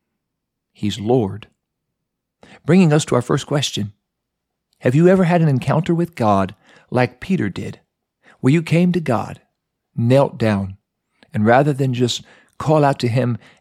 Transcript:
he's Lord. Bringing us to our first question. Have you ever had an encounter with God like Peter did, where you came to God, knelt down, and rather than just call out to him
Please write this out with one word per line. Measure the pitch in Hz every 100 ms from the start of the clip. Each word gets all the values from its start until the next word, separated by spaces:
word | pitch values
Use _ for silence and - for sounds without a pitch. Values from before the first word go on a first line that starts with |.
| _ _ _ _ _ _ _
he's | _ 107 98
Lord. | 104 131 98 104 - _ _ _ _ _ _ _ _ _ - - -
Bringing | 180 170
us | 151 -
to | 123
our |
first | - 147 -
question. | 143 - - 101 - _ _ _ _ _ _ _ _
Have | 127
you | 139 175
ever | 190
had | 170 175
an | 160
encounter | 127 131 135 175 170
with | 175
God | - 110 98 95 - _ _ _
like | 127 123 -
Peter | - 180 104
did, | 87 - - _ _ _ _ _ _
where | 131
you | 165
came | 160 160 180
to | 175
God, | 147 107 98 - _ _ _ _ _ -
knelt | 117 135 139 -
down, | 113 101 98 98 _ _ _ _ _
and | - 107
rather | 123 147
than | 135 135
just | 120 120 - - _ _ -
call | 143 156
out | 143 -
to | 120
him | 123 123 113 - _